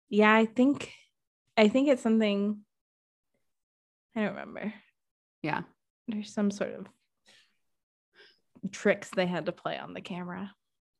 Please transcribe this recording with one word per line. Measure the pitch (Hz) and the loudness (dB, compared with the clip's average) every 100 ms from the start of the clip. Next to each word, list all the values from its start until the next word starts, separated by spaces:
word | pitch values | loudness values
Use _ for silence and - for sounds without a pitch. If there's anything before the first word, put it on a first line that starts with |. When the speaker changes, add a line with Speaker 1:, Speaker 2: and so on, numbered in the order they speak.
| - | -2
Speaker 1:
Yeah, | 208 214 | 4 6
I | 220 226 | 6 4
think, | 226 262 277 - - _ _ _ _ _ - | 2 2 2 -6 -16 _ _ _ _ _ 4
I | 214 | 4
think | 254 285 | 6 4
it's | 254 | 2
something, | 226 220 214 202 208 208 - _ _ _ _ _ _ _ _ _ _ _ _ _ _ 226 | 2 2 2 0 -2 -4 -10 _ _ _ _ _ _ _ _ _ _ _ _ _ _ -4
I | |
don't | 208 - | -4 -4
remember. | 69 82 214 - _ _ _ _ _ _ | -10 -8 -8 -10 _ _ _ _ _ _
Speaker 2:
Yeah. | 156 - 170 _ _ _ - | -4 -4 -6 _ _ _ -10
Speaker 1:
There's | 214 208 | -10 -8
some | - 202 | -2 -2
sort | 196 - | -2 -6
of | - 190 _ _ _ _ - _ _ _ _ _ _ _ _ - _ _ - 190 | -8 -14 _ _ _ _ -20 _ _ _ _ _ _ _ _ -20 _ _ -12 -12
tricks | - 208 196 - - | -2 0 0 -2 -2
they | 180 | -2
had | 180 170 | -2 -4
to | |
play | 175 160 147 | -6 -6 -8
on | 143 | -10
the | 180 | -14
camera. | - 175 180 180 196 - _ _ _ | -12 -12 -10 -10 -12 -16 _ _ _